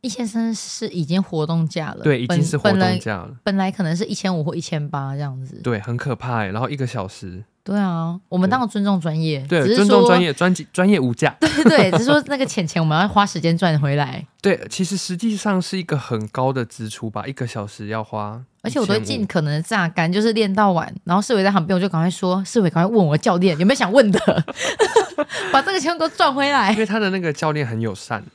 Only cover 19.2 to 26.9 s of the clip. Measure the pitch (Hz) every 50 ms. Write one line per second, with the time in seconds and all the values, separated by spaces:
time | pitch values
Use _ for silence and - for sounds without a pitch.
19.2 | 208 196 - 185 151 147 147 151 165 - 226 208 180 165 - - 165 165 180 202
20.2 | 214 226 226 220 220 196 196 196 214 202 180 165 - - - - _ - 175 196
21.2 | 208 - 254 202 190 196 196 196 165 170 196 180 185 202 - 160 160 180 175 -
22.2 | - 185 180 190 190 - - 240 202 170 - 165 170 190 233 220 185 151 147 151
23.2 | - 233 185 175 180 196 165 147 175 196 269 269 254 180 196 277 247 208 180 -
24.2 | - - - - 156 - - - - 554 440 - 453 370 - 466 - - 370 -
25.2 | - - - - 392 381 359 269 277 381 392 381 262 311 349 330 320 320 - -
26.2 | 359 302 262 269 277 285 285 262 220 196 214 208 220 196